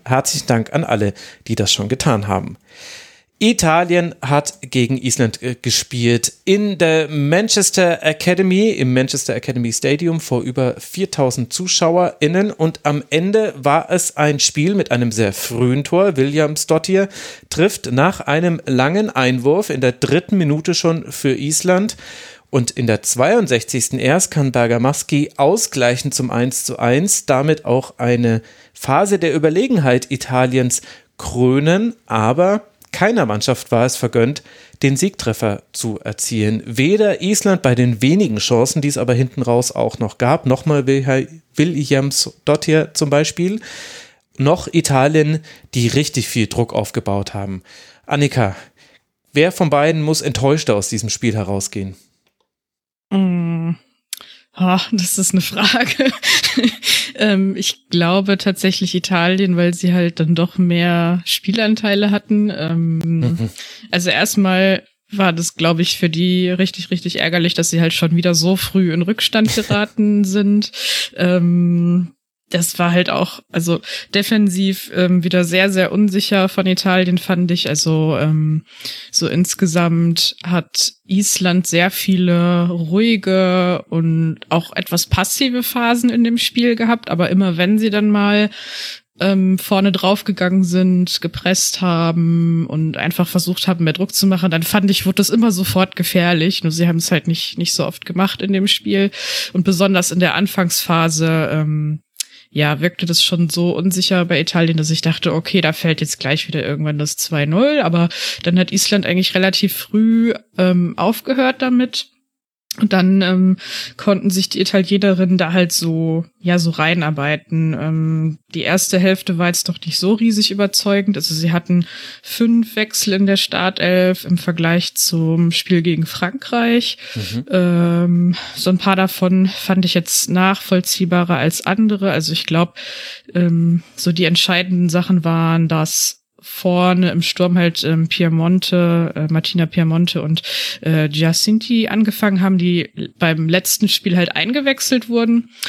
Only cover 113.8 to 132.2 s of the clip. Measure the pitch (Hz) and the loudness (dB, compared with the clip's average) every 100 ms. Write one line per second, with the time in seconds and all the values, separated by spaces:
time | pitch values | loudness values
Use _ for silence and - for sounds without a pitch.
113.8 | - - 208 196 196 185 - - 190 196 | -12 -4 0 0 0 -2 -2 -2 0 2
114.8 | 180 202 202 185 180 185 165 185 175 - | 2 2 2 2 2 2 2 0 0 0
115.8 | 165 160 165 165 165 _ 175 175 165 160 | -2 0 0 -2 -4 _ 0 0 0 0
116.8 | 156 175 156 147 143 156 - 160 160 - | 0 0 -2 -2 -2 -4 -2 -2 0 -2
117.8 | 156 160 160 160 160 156 - 165 - 190 | -2 -2 0 0 -2 -6 -10 -6 -2 0
118.8 | - 185 190 190 202 170 175 170 - - | 0 2 2 0 -2 -2 0 -2 -4 -6
119.8 | 165 - 185 220 226 208 214 196 202 - | -6 -2 0 2 2 2 0 0 0 0
120.8 | 202 202 196 170 160 156 165 175 - 175 | 0 0 0 -2 -2 -2 0 0 2 0
121.8 | 170 - - - - - 233 233 226 214 | 0 -8 -18 -18 -8 0 2 2 2 -2
122.8 | 214 - 208 196 196 196 - - 180 190 | -4 -2 0 2 2 2 0 -2 -2 0
123.8 | 175 185 185 185 - 175 - 170 165 175 | 0 2 2 0 -2 -2 -2 0 0 0
124.8 | - - - 165 160 165 170 - - 175 | -2 -4 -2 0 2 2 2 0 0 0
125.8 | 170 160 160 - 180 269 - 240 233 240 | 2 -2 -4 -4 -6 -6 -4 -2 2 0
126.8 | 233 - - 113 90 117 - 185 175 170 | 0 -8 -12 -10 -6 -8 -2 0 2 2
127.8 | 175 170 175 175 175 175 - - 185 180 | 2 2 2 2 2 0 -6 -4 0 0
128.8 | 202 190 190 - 185 185 185 - - 190 | 2 0 0 0 0 2 2 -2 -2 0
129.8 | 180 175 170 - - 180 190 196 - 180 | 2 0 -2 -4 0 2 2 0 0 -2
130.8 | - - 175 180 175 135 156 - - 196 | 0 -2 0 0 0 0 0 -2 -4 0
131.8 | 220 202 196 151 | 0 2 0 -2